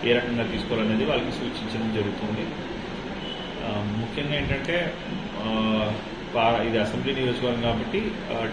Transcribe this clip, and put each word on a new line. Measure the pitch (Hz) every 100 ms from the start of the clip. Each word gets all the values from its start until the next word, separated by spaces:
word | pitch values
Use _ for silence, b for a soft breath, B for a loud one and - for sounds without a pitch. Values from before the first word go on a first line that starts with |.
| 120
ఏ |
రకంగా | 120 120 117
తీసుకోవాలనేది | 101 113 - 110 107 110 143
వాళ్ళకి | 139 131
సూచించడం | - 123 - 107 113 113
జరుగుతుంది. | 107 101 95 104 101 82 80 87 85 - - - - - - - -
ఆ, | 110 104 104 107
ముఖ్యంగా | 117 143 143 147
ఏంటంటే, | 135 139 135 170 170 - - 127 - 104
ఆ, | 110 110 110 110 107 107 - - - 120
పా-, | 113 117 113
ఇది | 110
అసెంబ్లీ | 104 - 127 131
నియోజకవర్గం | 127 117 123 117
కాబట్టి, | 117 110 113 190 208 - -
ఆ, | 113 110